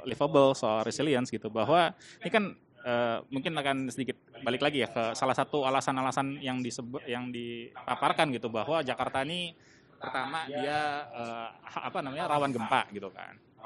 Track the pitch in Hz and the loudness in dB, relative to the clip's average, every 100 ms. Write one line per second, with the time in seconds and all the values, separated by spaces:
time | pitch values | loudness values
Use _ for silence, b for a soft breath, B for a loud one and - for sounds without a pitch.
0 | 127 113 147 147 135 131 110 110 113 - | -4 0 4 8 8 6 2 2 2 0
1 | 151 123 123 113 110 110 107 170 165 - | 2 2 0 -4 -2 0 4 6 4 0
2 | B B - 220 196 - _ - 123 120 | B B 0 2 2 -6 _ -10 -2 2
3 | 120 113 - 135 175 156 139 135 131 123 | 2 0 -4 -4 -2 0 0 0 -2 -4
4 | 127 - _ - 117 127 147 143 110 120 | -6 -6 _ -6 -2 2 2 2 0 0
5 | 113 113 131 127 135 151 131 135 143 131 | -2 0 0 2 0 2 2 2 2 0
6 | 131 135 139 143 139 127 120 120 120 131 | 0 0 -2 -4 -4 -4 -4 -6 -8 -8
7 | 143 120 123 120 120 117 120 - - 123 | -6 -6 -4 -6 -6 -8 -10 -8 -4 2
8 | 147 165 156 120 117 113 107 160 127 123 | 2 4 2 0 -2 0 2 0 0 -2
9 | 127 135 139 175 175 - b b b - | 0 -2 -2 -4 -8 -10 b b b -12
10 | - 131 131 156 143 143 139 151 151 143 | -6 -4 -4 -4 -6 -4 -2 0 0 -2
11 | 147 120 117 117 113 87 - - 127 180 | -6 -8 -8 -6 -10 -12 -10 -8 -6 -4
12 | 143 143 175 147 139 120 110 127 - 101 | -6 -4 0 2 2 0 2 2 2 -6
13 | 95 92 92 101 _ - | -10 -12 -16 -18 _ -14